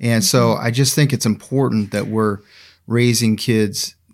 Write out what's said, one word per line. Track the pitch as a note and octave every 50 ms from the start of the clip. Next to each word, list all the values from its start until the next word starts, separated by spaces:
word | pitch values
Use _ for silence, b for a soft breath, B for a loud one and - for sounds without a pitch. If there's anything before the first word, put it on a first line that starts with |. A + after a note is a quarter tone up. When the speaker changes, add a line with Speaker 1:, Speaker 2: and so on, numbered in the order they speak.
Speaker 1:
And | - A#2 A#2 A2 G2+
so | - - B2+ A#2 A2+ G#2+
Speaker 2:
Mm-hmm. | G#2 A#2
Speaker 1:
I | A#2
just | A#2 C3 C#3 B2+ -
think | D#3 D3 C#3+ C3
it's | - -
important | A2+ G2+ - - - C3 C#3 C3 A#2+ A2 A2 G2+ G2
that | G#2 G2+ -
we're | G#2 G#2+ A2 A2 G#2+ G2+ G2+ B B B B B B B B B
raising | - A2+ A#2+ A#2+ A#2+ A#2 A2 A#2 A2 A2
kids | G2 - B2+ A2+ A2 G#2+ G2 - - - - - _ _ _